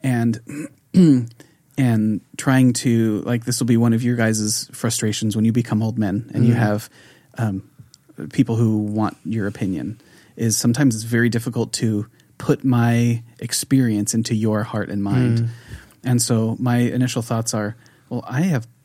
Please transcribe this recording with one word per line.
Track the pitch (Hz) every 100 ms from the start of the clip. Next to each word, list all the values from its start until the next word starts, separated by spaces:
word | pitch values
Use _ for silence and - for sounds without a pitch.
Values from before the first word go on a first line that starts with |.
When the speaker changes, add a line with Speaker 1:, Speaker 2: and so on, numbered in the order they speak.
Speaker 1:
And, | 135 123 117 113 - - - _ _
<clears throat> | - 170 131 120 - - _ _ -
and | 127 113 107 107 _ -
trying | - 131 127
to, | 120 131 117 113 107
like, | - 120 117
this | 120
will | 120
be | 117
one | 117
of | 113
your | 120 120
guys' | 113 110 107 104 -
frustrations | - 120 - 110 104 110 107
when | 110
you |
become | 117 117 110
old | 110 113
men | 104 101 113
and | - 117
you |
Speaker 2:
Mm. | 120
Speaker 1:
have, | 107 104 - - - _ _ -
um, | 113 95 - _ - _ _ - 76
people | - - 113
who | 113 110
want | 104 107 107 - -
your | 110 101
opinion, | 104 95 85 67 117 _ - _ -
is | 113 107
sometimes | 120 120 143 110
it's |
very | 113 117 117
difficult | 117 120 120 113
to | - 113 104 104 _ _ _
put | - 139
my | 135 120 120 117 120 117 - -
experience | 123 - - 135 123 104 101
into | 113 107 110
your | 110 107
heart | 101 110 101
and | 101
mind. | 101 123 123 117
Speaker 2:
Mm. | 117 - - - - _
Speaker 1:
And | 131 123
so | - 117 113 113
my | 123 120
initial | 120 123 123 120
thoughts | 113 113 110
are, | 110 104 107 - _ _
well, | 123 -
I | 127
have | 185 139 117 _